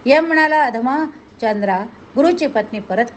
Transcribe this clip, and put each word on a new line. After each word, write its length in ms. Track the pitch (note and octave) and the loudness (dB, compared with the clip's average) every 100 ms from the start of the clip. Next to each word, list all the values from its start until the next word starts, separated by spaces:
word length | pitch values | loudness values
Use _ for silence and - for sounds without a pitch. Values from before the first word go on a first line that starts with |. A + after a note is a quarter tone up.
| A#3+ | 2
यम 200 | D4+ E4 | 4 4
म्हणाला, 360 | D#4+ D#4 D4+ | 2 2 2
"अधमा 420 | C4+ A3+ B3 D4 D#4 - - - | 0 0 -2 -2 -4 -8 -20 -6
चंद्रा, 380 | A3+ G#3 G3+ F#3 A3 - - - | -4 -2 -2 -2 -4 -14 -6 0
गुरुची 300 | D#4+ F4 D4+ | 2 2 -2
पत्नी 320 | A3 G#3 G#3+ | -2 -4 -6
परत 260 | G3+ F#3+ A#3 | -4 -2 -2